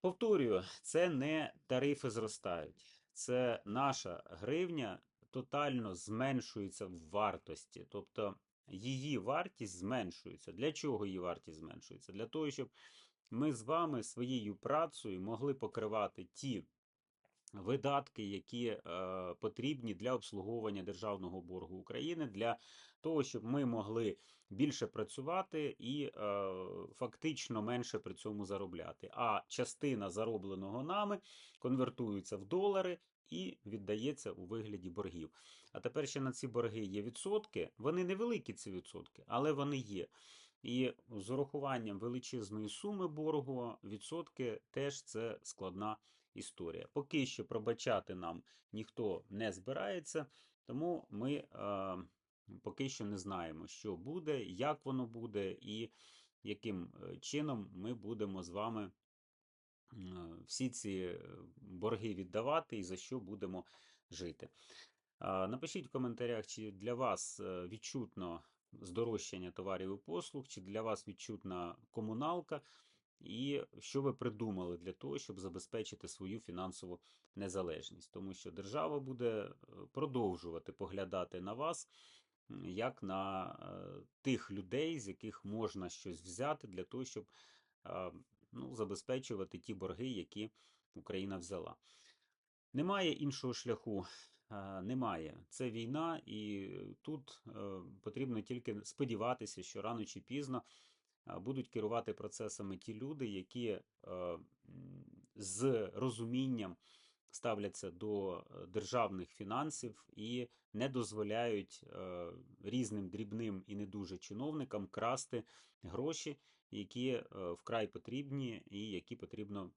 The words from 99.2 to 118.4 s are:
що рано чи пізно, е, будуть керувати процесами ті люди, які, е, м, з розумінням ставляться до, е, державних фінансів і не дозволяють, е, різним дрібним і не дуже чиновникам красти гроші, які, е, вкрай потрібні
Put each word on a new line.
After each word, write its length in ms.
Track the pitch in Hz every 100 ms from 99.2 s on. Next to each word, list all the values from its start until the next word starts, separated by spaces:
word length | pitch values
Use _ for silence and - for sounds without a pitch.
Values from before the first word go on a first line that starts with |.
| 113 123 107 -
що 200 | 92 -
рано 220 | 104 120
чи 160 | 104 -
пізно, 420 | - 135 139 127 - - - _ _ _ -
е, 120 | 90
будуть 300 | 92 135 -
керувати 460 | 117 107 117 113
процесами 640 | 104 104 - 107 - 101 95
ті 180 | -
люди, 320 | 107 135 151 127
які, 400 | 98 92 123 117
е, 160 | 95 - _ -
м, 320 | 92 90 85 - _ - 90 87 90 87 - -
з 560 | - 98 95 131 120 95
розумінням 840 | 95 127 113 113 123 131 123 98 90 _ - - _ _
ставляться 600 | - 117 107 101 - 95
до, 480 | 87 107 104 98 87
е, 280 | - 90 90
державних 640 | 95 98 123 110 95 87
фінансів 760 | - 98 117 151 - 123 104 - -
і 320 | 107 123 120 _ _
не 160 | 107 135
дозволяють, 960 | 127 110 107 104 110 120 107 95 - -
е, 460 | - 92 90 85 85 87 92
різним 460 | 95 123 113 104 95
дрібним 540 | 104 107 110 113 98 92
і 100 | 101
не 100 | 104
дуже 320 | 104 92 92
чиновникам 680 | - 107 139 156 135 107 95
красти 580 | - 110 131 - 120 - - - _
гроші, 560 | - 90 139 160 - 139 _ _ _
які, 380 | 104 98 120 127
е, 420 | 123 - - 92
вкрай 360 | 87 - 113 107
потрібні 760 | - - 127 143 139